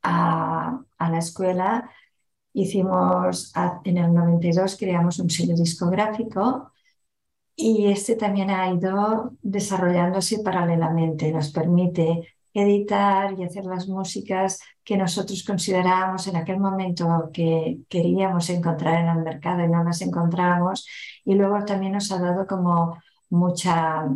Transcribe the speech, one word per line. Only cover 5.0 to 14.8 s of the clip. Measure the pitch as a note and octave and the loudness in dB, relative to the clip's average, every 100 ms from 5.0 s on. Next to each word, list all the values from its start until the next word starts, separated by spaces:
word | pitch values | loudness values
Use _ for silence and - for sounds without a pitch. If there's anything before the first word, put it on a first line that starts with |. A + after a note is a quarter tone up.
| E3+ E3 | 2 0
un | F3 | -2
sello | E3+ F3 E3+ | -2 0 2
discográfico | E3 - F3 F#3+ G#3+ G#3+ A3 F#3+ A3 C4+ - _ _ _ _ _ _ _ _ - | 0 0 0 0 0 -2 -4 0 0 -2 -8 _ _ _ _ _ _ _ _ -2
y | A3 G#3+ G3+ | 2 4 4
este | G3+ - A3+ | 2 0 -2
también | G#3 G3 F#3+ | 0 0 0
ha | F#3+ F#3 | 0 0
ido | F3+ F#3 G3 G#3 A3 A#3 - | 0 0 0 0 0 -4 -8
desarrollándose | - G3 - F#3+ F3+ F3+ F3 F#3+ F3+ G#3+ | -4 -4 -2 0 2 2 2 0 -2 -2
paralelamente. | G#3 F3+ E3+ E3+ E3 E3 E3 D#3 D#3 | -2 0 2 2 2 0 0 0 -2
Nos | D#3+ D3+ | -2 -4
permite | F3+ D#3+ F3 F3+ E3+ E3 E3+ E3 _ _ | -2 2 4 2 2 0 0 -4 _ _
editar | G#3 G3+ G3+ G#3 G3+ G3+ G3 G3 F#3+ | 0 4 4 2 2 2 2 0 -4
y | |
hacer | F3 F#3+ F#3+ | -6 -6 -6
las | F#3 F#3+ | -6 -4
músicas | F#3+ F#3 - - F#3 F#3+ - - _ | -6 -4 -8 -4 0 0 -2 -12 _